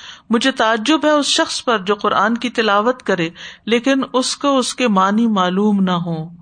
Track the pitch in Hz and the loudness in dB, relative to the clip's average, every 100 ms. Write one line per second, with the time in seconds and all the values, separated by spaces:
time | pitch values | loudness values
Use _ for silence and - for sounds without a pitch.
0 | - - _ 226 269 262 220 226 214 311 | -20 -20 _ 0 0 0 0 0 0 0
1 | 302 302 277 - 320 - - 220 180 208 | 2 2 0 0 -2 -4 -2 -2 -2 -2
2 | 202 - 202 233 247 240 220 202 220 254 | 0 0 0 0 -4 -2 0 2 2 -2
3 | - 185 165 - - - - 233 254 269 | -2 -2 -2 -6 -18 -14 -2 0 2 0
4 | 247 247 254 - 285 269 233 - 247 190 | 0 -2 -2 -2 0 0 0 -2 0 2
5 | 190 214 233 208 180 185 214 202 185 180 | 2 2 2 2 0 2 2 2 2 0
6 | 175 165 160 - | -2 -6 -8 -14